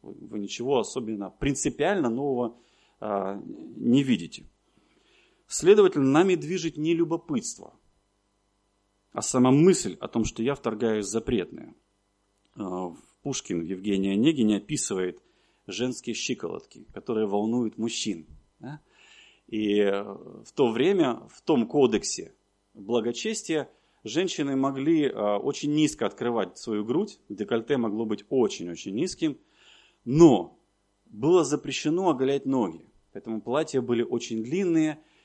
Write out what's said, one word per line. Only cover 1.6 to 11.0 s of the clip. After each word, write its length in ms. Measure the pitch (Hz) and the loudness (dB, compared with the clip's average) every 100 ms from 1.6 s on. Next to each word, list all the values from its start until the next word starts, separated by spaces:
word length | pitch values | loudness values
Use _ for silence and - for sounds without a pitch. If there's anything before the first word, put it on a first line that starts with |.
| 143 123 160 202 127 | -4 -2 0 0 0
нового, 460 | 120 143 123 117 - _ _ _ - | -2 -2 -2 -4 -6 _ _ _ -12
а, 400 | 107 101 95 98 - - - - | -4 -2 -4 -6 -12 -16 -16 -4
не 280 | 120 135 | 2 4
видите. 420 | 135 104 85 - - _ _ _ _ _ _ _ _ _ - | 4 0 -2 -16 -20 _ _ _ _ _ _ _ _ _ -10
Следовательно, 640 | - 165 214 190 151 135 | 2 6 8 6 4 4
нами 240 | 147 190 | 4 4
движет 420 | 175 147 185 160 151 | 2 0 -4 -4 -2
не 200 | 160 165 | 0 2
любопытство, 800 | 160 165 - 254 - - - _ _ _ _ _ _ _ _ _ _ _ _ _ _ | 0 -2 -2 -4 -4 -12 -18 _ _ _ _ _ _ _ _ _ _ _ _ _ _
а 100 | - | -8
сама 300 | - 131 127 | -2 2 6
мысль 440 | 139 180 185 - - | 6 6 4 0 -8
о 80 | - | -4
том, 180 | 120 110 | -2 -2
что 160 | - | -2
я 140 | 120 139 | -4 -2
вторгаюсь 500 | 117 107 117 107 | -4 -2 -2 -2